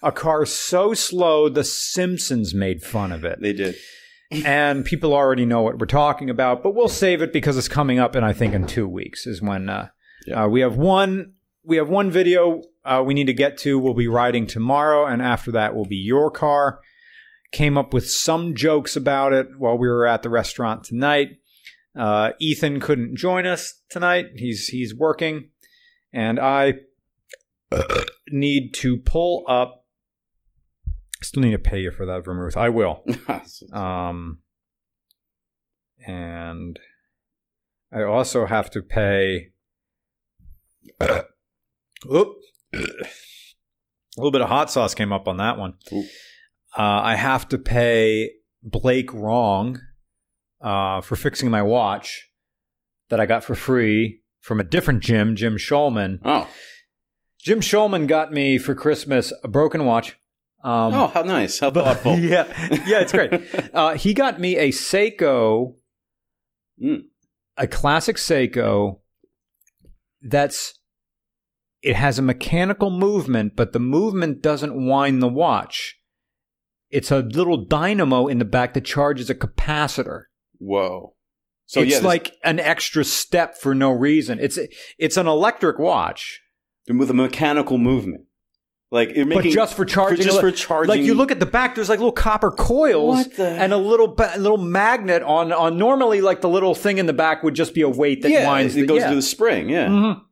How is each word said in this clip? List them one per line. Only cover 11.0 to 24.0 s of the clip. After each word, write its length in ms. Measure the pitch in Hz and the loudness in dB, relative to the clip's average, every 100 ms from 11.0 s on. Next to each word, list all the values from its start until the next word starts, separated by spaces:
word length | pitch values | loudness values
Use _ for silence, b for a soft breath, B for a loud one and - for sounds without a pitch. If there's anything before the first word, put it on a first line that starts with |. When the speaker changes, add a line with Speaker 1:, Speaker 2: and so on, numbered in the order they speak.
| 196 190 180 _ _ _ | 2 0 -8 _ _ _
Speaker 1:
we 140 | 160 160 | -2 0
have 120 | 151 | 2
one 220 | 190 196 | 0 2
video, 520 | 175 175 180 175 165 - _ | 2 4 4 4 2 -8 _
uh, 200 | 135 131 131 | -2 0 2
we 80 | |
need 140 | 143 135 | 2 0
to 40 | |
get 240 | 120 139 139 | 2 0 0
to. 200 | 143 135 | 0 2
We'll 160 | 131 | 2
be 140 | 120 117 | 0 0
riding 400 | 117 123 120 107 | 2 2 0 -4
tomorrow, 580 | 113 117 139 151 151 147 | -4 0 2 4 2 2
and 160 | 120 | -2
after 300 | 127 117 - | -2 -2 -2
that 200 | 113 107 110 | -2 -2 -2
will 100 | 98 | -6
be 80 | |
your 380 | 98 98 131 156 | -6 0 2 2
car. 480 | 156 151 143 139 131 b b b b b b b | 0 0 2 0 -2 b b b b b b b
Came 260 | - 147 143 | -2 2 2
up 160 | 127 | 0
with 160 | 127 - | -2 -2
some 460 | - - 165 170 131 | -4 -2 -2 -2 -2
jokes 400 | 147 151 135 - | 2 2 0 -4
about 360 | 131 139 135 | 0 0 2
it 140 | 135 131 135 | 2 -2 -4
while 220 | 127 120 | -2 0
we 80 | 123 | 0
were 180 | 120 120 | 2 2
at 160 | 113 | 2
the 60 | 120 | 0
restaurant 520 | 117 110 - 117 113 | -2 -2 -4 -4 -6
tonight. 540 | - 117 139 147 143 - b b b b b - | -8 -2 0 2 0 -6 b b b b b -6
Uh, 360 | 110 104 110 - | -2 0 0 -2
Ethan 400 | 156 143 156 143 | -4 -2 -2 -4
couldn't 340 | 131 143 120 | -2 -2 -2
join 320 | 123 180 185 180 | -4 -2 -2 -2
us 360 | 175 - - _ | -4 -8 -16 _
tonight. 420 | 180 | -4